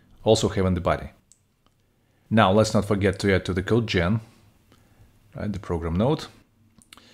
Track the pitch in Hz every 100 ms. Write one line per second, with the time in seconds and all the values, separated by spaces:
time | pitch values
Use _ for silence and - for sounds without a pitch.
0 | _ - 110 110 101 98 92 90 87 78
1 | - - _ _ _ _ _ _ _ _
2 | _ _ - 110 98 104 107 104 98 98
3 | 98 - 101 92 - 90 95 113 107 95
4 | 85 113 - _ _ _ _ _ _ _
5 | - _ _ - 101 98 - 87 82 85
6 | 123 160 - - _ _ _ _ _ -
7 | _